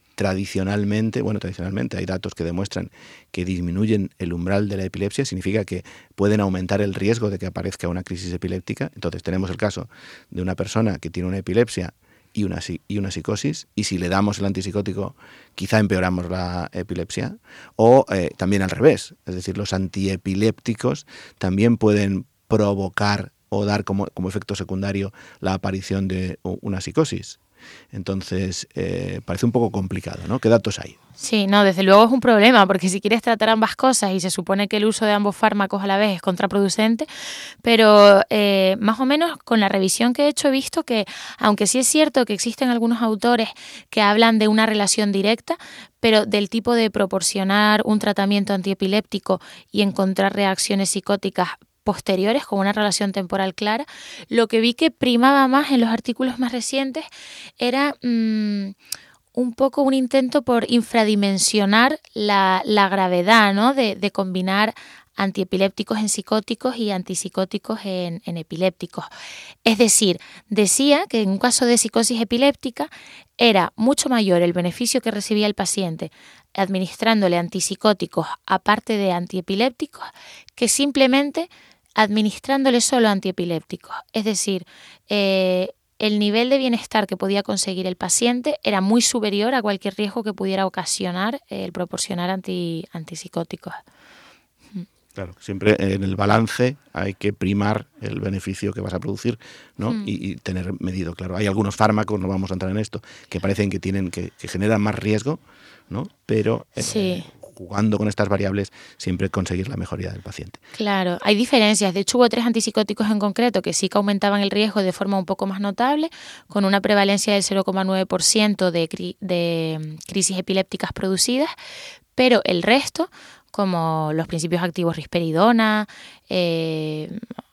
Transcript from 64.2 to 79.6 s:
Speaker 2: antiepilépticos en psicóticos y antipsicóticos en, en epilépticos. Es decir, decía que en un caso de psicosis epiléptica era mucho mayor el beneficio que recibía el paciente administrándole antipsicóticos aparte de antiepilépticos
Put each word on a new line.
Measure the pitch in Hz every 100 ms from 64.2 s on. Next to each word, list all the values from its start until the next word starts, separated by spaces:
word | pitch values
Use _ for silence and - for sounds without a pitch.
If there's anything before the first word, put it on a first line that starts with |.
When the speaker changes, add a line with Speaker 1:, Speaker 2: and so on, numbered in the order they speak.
| 190 185 185 196 220 - - - _ -
Speaker 2:
antiepilépticos | 196 202 185 185 196 - 208 214
en | 214
psicóticos | - - 220 - 220 254 240
y | 214
antipsicóticos | 190 180 185 185 - 190 202 - 220
en, | 202 185 175 170 -
en | 170
epilépticos. | 160 160 185 180 175 - - - - - - -
Es | - 220
decir, | 233 - 202 170 - - -
decía | 208 202 - 277 285 403
que | 233
en | 202
un | 196
caso | 247 -
de | 247 240
psicosis | 226 233 226 233
epiléptica | 226 233 277 277 269 - 311 - - - - -
era | 240 196 170 -
mucho | 226 294 302
mayor | 240 202 175
el | 175
beneficio | 175 175 170 240 262
que | 226
recibía | 208 196 208 208
el |
paciente | 202 190 - 180 160 165 - - - _
administrándole | - 190 190 185 - 220 220 190 175
antipsicóticos | 170 190 - 196 214 208 - - 160 -
aparte | - 190 - 214 - 220
de | 196
antiepilépticos | 175 175 185 170 196